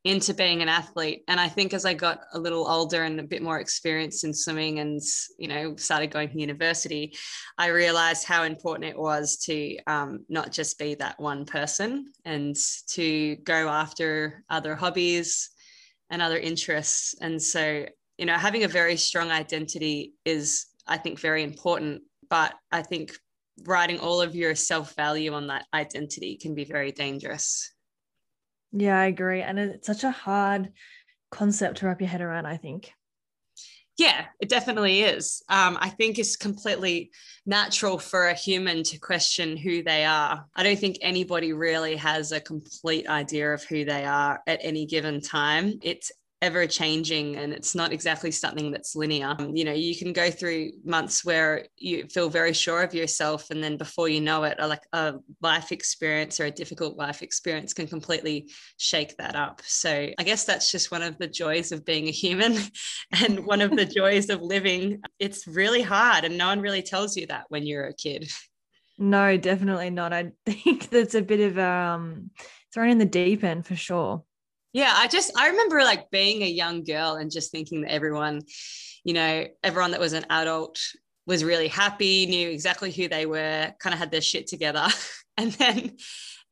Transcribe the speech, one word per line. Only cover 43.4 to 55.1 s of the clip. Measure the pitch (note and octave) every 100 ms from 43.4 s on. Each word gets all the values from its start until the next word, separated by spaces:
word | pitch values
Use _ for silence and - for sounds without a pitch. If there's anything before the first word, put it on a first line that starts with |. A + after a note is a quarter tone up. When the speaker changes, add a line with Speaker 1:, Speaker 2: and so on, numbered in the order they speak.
| D3
Speaker 1:
of | D3
who | - D#3
they | C#3+ C#3+ C#3
are | C#3+ C#3+ C#3+ -
at | D#3+
any | D#3+ D#3 D3+
given | D#3+ D3+ C#3+
time. | C#3+ D#3 D3 D#3 G3 G#3+
It's | F3 E3+ - - _ _
ever | F3 E3+ E3
changing, | - D#3+ D#3+ D#3+ D#3 D3 D3
and | D3
it's | D3 -
not | F3 E3
exactly | D3+ E3+ D#3+ E3+
something | D3+ - D#3 D3+
that's | C#3+ - D#3
linear. | D3+ D3+ C#3 D3
Um, | C#3+
you | D#3
know, | D#3
you | D3+ E3+ E3+
can | F3+
go | F3 F3
through | E3+ F3 D#3+ D#3 -
months | D#3+ E3 F#3+ -
where | F3 D#3+ D#3 D#3 - _
you | F#3 E3 -
feel | F3+ E3
very | E3 E3
sure | D#3+ F3 E3+
of | F3+
yourself, | F3 D#3+ - D3+ D#3 -
and | D#3
then | D#3 D3+
before | D#3 - E3
you | D3+
know | D#3 D#3
it, | D3+ -
a, | D#3
like, | D3+ -
a | E3+ D#3